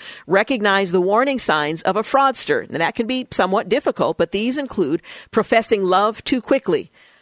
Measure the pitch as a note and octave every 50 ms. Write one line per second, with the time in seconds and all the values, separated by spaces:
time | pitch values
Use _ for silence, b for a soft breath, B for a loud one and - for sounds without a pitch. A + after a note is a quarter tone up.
0 | B B B B B - F3 G3 - - C4+ A3 G#3 G#3 G3 G3 G3 F3+ F3 F#3
1 | F3+ F#3+ G3+ A3+ C4+ C#4+ C4+ A#3 - - D#3 D3+ D3 D3 D#3+ E3 - F#3+ F#3 G#3
2 | A3 - - C4+ C4+ C4+ B3+ - - - C#3+ A#2 - - - D3 E3 F3 - -
3 | A#3 G#3+ B3+ B3+ B3+ - - - F#3 F#3 F#3+ G#3+ - F3 G#3 D4 - - - -
4 | - B2+ E3 - E3+ - - B3 A3 B3 B3+ D4+ C#4 B3 - - F3 C3 D#3 E3
5 | B B B B B B - A3+ G3+ - B3 A3+ A3+ - A#3 G3+ F#3+ F3+ F#3 F#3+
6 | G3+ A3 G#3+ - - - C4+ B3 - - C#4 C4+ - - E3 B2 E2 - b b
7 | b b b b